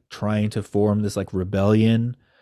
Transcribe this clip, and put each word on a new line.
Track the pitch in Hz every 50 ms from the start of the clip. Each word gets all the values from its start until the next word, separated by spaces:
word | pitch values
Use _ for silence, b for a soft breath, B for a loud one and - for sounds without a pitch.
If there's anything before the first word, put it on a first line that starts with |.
| _ _
trying | - - - 104 107 107 104 107
to | - 113 95
form | - - 104 104 107 104 104 104
this, | 101 -
like, | 101 95 - -
rebellion. | 95 92 92 98 95 98 104 107 110 110 113 113 113 117 120 123 b b b b b